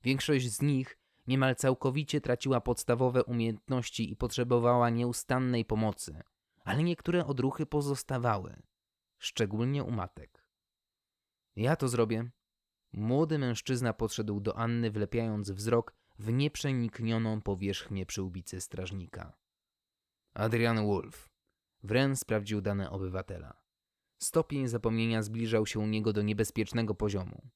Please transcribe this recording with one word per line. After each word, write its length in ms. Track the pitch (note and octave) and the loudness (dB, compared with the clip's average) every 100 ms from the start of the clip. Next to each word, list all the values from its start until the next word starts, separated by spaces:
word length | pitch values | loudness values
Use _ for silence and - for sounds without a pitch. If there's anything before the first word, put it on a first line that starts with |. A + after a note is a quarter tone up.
Większość 480 | B2 C3+ - C#3+ B2 | 0 0 2 2 2
z 100 | G#2 | 0
nich 360 | C#3+ C3+ C3 - _ _ - | 2 2 -2 -10 _ _ -2
niemal 280 | C3+ C3 B2 | 2 2 4
całkowicie 680 | C3+ C3 C#3 C3+ D3 D3+ | 2 2 2 0 -2 -2
traciła 400 | - B2 C3+ B2+ | 0 0 2 0
podstawowe 640 | - A#2+ - A#2+ B2+ B2 | 2 -2 0 2 4 4
umiejętności 880 | - A#2+ A2+ A2 - B2+ A#2 - A2+ | 2 2 0 -2 -2 -2 -2 -4 -4
i 40 | - | -2
potrzebowała 760 | B2 - B2 B2 A#2+ B2 A#2+ | -4 0 4 4 6 6 4
nieustannej 760 | A#2 B2 A#2+ - B2+ B2+ B2 A2 | 2 0 -2 -2 0 2 2 2
pomocy, 560 | G#2+ A2 G2 - D#2 - _ _ _ | 2 2 0 -10 -12 -18 _ _ _
ale 200 | - A2 | -2 0
niektóre 420 | E3+ E3+ - F3 D3+ | 2 0 0 0 0
odruchy 400 | C3+ C3+ - D#3 | 0 0 0 -2
pozostawały, 960 | D3 C#3+ C#3 - C3 A#2+ G#2 E2+ - - _ _ _ _ _ | 0 0 -4 -2 0 0 0 -4 -14 -20 _ _ _ _ _
szczególnie 680 | - - G#2+ G#2+ A#2+ C#3+ | -8 0 0 2 0 0
u 80 | - | -2
matek. 540 | A#2 F2+ - - _ _ _ _ _ _ _ _ _ _ _ _ - | -4 -4 -10 -20 _ _ _ _ _ _ _ _ _ _ _ _ -2
„Ja 200 | A#2 D#3+ | 0 2
to 120 | C3 | 0
zrobię”. 440 | A#2+ A2 A2+ A#2+ _ _ _ _ _ _ | 2 2 0 -4 _ _ _ _ _ _
Młody 480 | G2 G#2+ C3 D#3+ D#3 | -4 0 2 2 2
mężczyzna 540 | B2+ A#2 - B2+ B2 | 0 -2 -2 0 0
podszedł 460 | - A2+ - G#2+ G#2 | 0 -4 -2 -2 -2
do 180 | G#2 A2 | -2 -2
Anny, 340 | A#2 A#2+ A#2 | 0 0 0
wlepiając 600 | G#2 G#2 A#2 A2+ G#2+ G2+ | -2 -2 -2 -2 -2 -4
wzrok 440 | F#2+ G#2+ A#2 - _ _ - | -4 2 2 2 _ _ -10
w 140 | G#2 | -2
nieprzeniknioną 1080 | B2 C#3+ - C#3+ C3 A#2 - A2+ A2+ A2+ A2 | 2 0 0 -2 0 -2 -2 -2 0 0 -2
powierzchnię 640 | G2+ F#2+ G2 G2 - G2 F2+ | -2 -2 -2 -4 -4 -6 -4
przyłbicy 560 | - F#2 F2+ F2 F#2 | -6 -6 -6 -10 -10
strażnika. 760 | - - F#2 F#2+ E2+ - - - _ _ _ _ _ _ _ _ _ | -10 -8 -8 -8 -10 -12 -14 -16 _ _ _ _ _ _ _ _ _
Adrian 540 | - A2 A#2 A#2 A2+ G#2 | -4 0 2 2 2 2
Wolf. 420 | G2 - - - _ _ _ _ _ | 0 -2 -14 -20 _ _ _ _ _
Wren 320 | F#2+ A2+ C#3 C3 | -2 2 2 0
sprawdził 460 | - A2 G2+ G#2 | -2 -2 0 -2
dane 280 | G2+ G2 G2 | 0 -2 -4
obywatela. 720 | G2 F#2 F#2 - F2 C#2+ - _ _ _ _ _ _ | -4 -4 -6 -8 -12 -14 -20 _ _ _ _ _ _
Stopień 500 | - E3 D#3 C#3+ C3 | 0 0 0 -2 -2
zapomnienia 540 | A#2 A2+ A2+ A2+ A2+ | 0 0 2 2 0
zbliżał 440 | G#2 A2+ A2+ A2 G#2+ | -2 -2 0 2 2
się 140 | G#2+ | 0
u 80 | G#2+ | 0
niego 260 | G#2+ A2 | 0 2
do 80 | G#2 | 2
niebezpiecznego 720 | G#2 G#2+ A2 - G#2+ A#2+ A2 G2+ | 0 2 0 0 0 0 0 0
poziomu. 540 | G#2+ G2+ F2+ - - | 0 0 -4 -10 -18